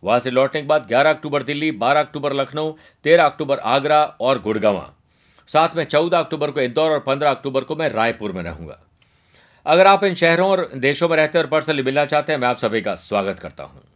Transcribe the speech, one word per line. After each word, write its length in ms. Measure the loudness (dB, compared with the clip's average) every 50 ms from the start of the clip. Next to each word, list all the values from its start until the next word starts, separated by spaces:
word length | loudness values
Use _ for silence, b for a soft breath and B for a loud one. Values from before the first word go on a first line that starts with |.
| 0
वहां 160 | 2 0 0
से 100 | 0 0
लौटने 320 | 0 0 0 0 -2 -6 -2
के 40 |
बाद 200 | 0 0 0 0
ग्यारह 240 | 0 0 2 2 2
अक्टूबर 320 | 0 -2 -4 -6 -6 -4 -4
दिल्ली, 280 | -4 -6 -4 -4 -4
बारह 300 | -4 -2 0 0 0 0
अक्टूबर 320 | 0 -2 -8 -8 -6 -6 -4
लखनऊ, 420 | -4 -6 -6 -6 -6 -6 -6 -8 b b b b b _
तेरह 200 | 4 6 6 6
अक्टूबर 340 | 4 2 -2 -4 -2 -2 -2
आगरा 460 | 0 0 0 0 2 2 2 2 2
और 380 | 0 -4 _ -2 0 0 0 -2
गुड़गांव, 500 | -4 -4 2 2 0 0 0 -6 -12 _ _ _ b b b b b b b b _
साथ 200 | 0 2 2 2 0
में 80 | -4 -6
चौदह 340 | 0 0 0 0 2 0 0
अक्टूबर 320 | 0 -2 -4 -4 -4 -4
को 100 | -2 -2
इंदौर 300 | -2 -2 0 0 0 2
और 100 | 0 -2
पन्द्रह 300 | 0 -2 -2 0 2 0
अक्टूबर 340 | 0 0 -4 -4 -4 -4 -4
को 120 | -4 -6
मैं 120 | -4 -4 -2
रायपुर 440 | 0 0 0 0 -2 -4 -6 -8 -6
में 100 | -6 -8
रहूंगा। 380 | -10 -10 -12 -14 -16 -16 _ _ _ _ _ b b b b b b b b b b b b b
अगर 200 | 2 4 6 8
आप 180 | 6 6 4 2
इन 100 | -2 0
शहरों 360 | 2 2 2 4 4 2 2
और 200 | 0 0 -2 -6 -8
देशों 320 | -2 -2 -2 0 0 0 0
में 80 | 2
रहते 220 | 2 2 2 2 -2
हैं 60 | 0
और 60 | 2
पर्सनली 320 | 0 -2 0 0 -2 -2 -2
मिलना 220 | 0 0 0 -2
चाहते 280 | 0 0 -2 -2 -2 -4
हैं, 80 | 0
मैं 80 | 0 -2
आप 80 | -2
सभी 240 | 0 -2 -2 -2 -2
का 140 | -4 -4 -8
स्वागत 440 | -8 -8 -4 -4 -2 -2 -2 -6 -8
करता 260 | -12 -18 -16 -16 -20
हूं। 160 | -20 -20 -20 _ _ _